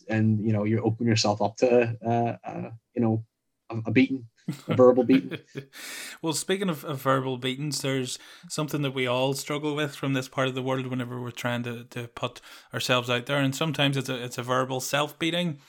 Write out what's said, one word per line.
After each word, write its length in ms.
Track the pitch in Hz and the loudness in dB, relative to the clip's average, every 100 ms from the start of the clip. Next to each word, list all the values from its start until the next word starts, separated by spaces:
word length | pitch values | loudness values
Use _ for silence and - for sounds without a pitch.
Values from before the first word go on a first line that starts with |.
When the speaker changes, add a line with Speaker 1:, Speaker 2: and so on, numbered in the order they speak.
| - | -2
Speaker 1:
and, 340 | 110 110 107 | 2 4 4
you 100 | 110 | 2
know, 100 | 107 | 0
you 160 | 107 110 | 2 2
open 260 | 110 110 117 | 2 0 2
yourself 340 | 110 107 104 | 4 2 2
up 160 | 104 - | 0 2
to, 400 | 131 120 117 113 117 | 4 6 4 0 -2
uh, 420 | 117 117 - 113 | 0 0 -4 -10
uh, 220 | 113 - 113 _ - | -10 -10 -14 _ -2
you 60 | |
know, 220 | 117 110 113 _ _ _ _ | 0 0 -4 _ _ _ _
a, 80 | 113 110 | -8 0
a 60 | |
beating, 340 | 117 135 131 117 _ - - - | 2 2 0 -10 _ -12 -12 -4
a 80 | 127 | 6
verbal 280 | 123 123 | 8 8
beating. 340 | 120 135 - - - | 4 2 2 -10 -12
Speaker 2:
<laughs> 100 | 139 135 - - - - - | -14 -14 -16 -14 -14 -14 -8
Well, 100 | 165 | -4
speaking 360 | 143 - 190 196 | -4 -2 -2 0
of, 160 | 147 151 | -2 -4
of 160 | 135 | -2
verbal 360 | 135 135 131 123 | 2 2 2 -4
beatings, 440 | 131 131 151 135 | -4 -4 -4 -2
there's 360 | 139 135 127 - - - - | -2 -2 -4 -8 -14 -20 -10
something 340 | - 151 156 | -6 -2 -2
that 140 | 139 131 | -2 0
we 100 | 127 | 0
all 280 | 123 135 | 2 2
struggle 420 | 139 - 147 151 147 | 0 -4 -4 -2 -2
with 180 | 147 | -2
from 200 | 139 139 | -2 -2
this 160 | 135 131 | -2 -2
part 180 | - 131 | -2 -2
of 80 | 127 | -2
the 80 | |
world 240 | 131 131 127 | -2 -2 -2
whenever 340 | 127 120 123 | -6 -6 -8
we're 100 | 120 | -10
trying 320 | - 123 120 | -6 -4 -2
to, 200 | 120 120 | -4 -8
to 240 | 120 123 117 | -10 -12 -12
put 320 | - 127 - - - - | -8 -8 -8 -18 -20 -10
ourselves 360 | 127 - 127 120 | -6 2 2 4
out 160 | 120 120 | -2 0
there, 140 | 143 | 0
and 140 | 135 135 | 2 0
sometimes 420 | 160 147 143 139 | -2 2 2 2
it's 120 | 123 | -2
a, 140 | 127 | -6
it's 140 | 123 - | -6 -6
a 60 | |
verbal 360 | 120 127 131 131 | 0 0 2 -2
self-beating, 800 | - 143 147 - 165 170 175 143 | -2 -2 -2 -2 -2 0 0 -2